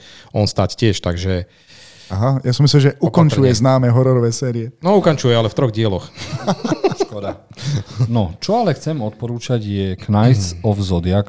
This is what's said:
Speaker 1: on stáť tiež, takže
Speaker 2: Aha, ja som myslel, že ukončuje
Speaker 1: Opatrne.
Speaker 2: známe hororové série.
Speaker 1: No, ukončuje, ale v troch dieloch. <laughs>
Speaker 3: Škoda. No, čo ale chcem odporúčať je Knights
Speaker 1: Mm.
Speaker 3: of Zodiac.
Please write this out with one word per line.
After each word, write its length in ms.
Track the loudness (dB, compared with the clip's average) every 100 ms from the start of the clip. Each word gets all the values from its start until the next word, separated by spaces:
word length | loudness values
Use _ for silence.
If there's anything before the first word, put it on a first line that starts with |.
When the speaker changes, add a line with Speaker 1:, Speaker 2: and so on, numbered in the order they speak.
| -8 -20 -8
Speaker 1:
on 140 | -2 0
stáť 340 | 0 -2 0
tiež, 240 | 0 0
takže 480 | -2 -4 -2 -4 -6 _ _ -20 -20 -20 -10
Speaker 2:
Aha, 320 | -2 0 0
ja 140 | -2
som 80 | 2
myslel, 200 | 4 4
že 80 | 4 2
ukončuje 480 | 0 2 4 4 2
Speaker 1:
Opatrne. 120 | 4 2 2
Speaker 2:
známe 60 | 4
hororové 400 | 2 4 2 0
série. 400 | -2 -4 -4 -8 -6
Speaker 1:
No, 160 | 0
ukončuje, 400 | 2 2 0 2
ale 160 | 2 0
v 80 | 0
troch 160 | -2
dieloch. 320 | 0 -2 -2 -6 -14 -12 -6 -4
<laughs> 480 | -4 -2 -2 -2 -2
Speaker 3:
Škoda. 400 | -6 -6 -8 -10 -16 -10 -6 -6 -6 -4 -2
No, 320 | 0 -2 -4
čo 240 | -4 0
ale 120 | 0
chcem 200 | -2 -4 -6
odporúčať 640 | -6 -8 -8 -8 -4 -4
je 280 | -2 -2 -2 -4
Knights 540 | 0 4 6 4 2
Speaker 1:
Mm. 80 | -2
Speaker 3:
of 140 | -2 0
Zodiac. 460 | 0 0 2 0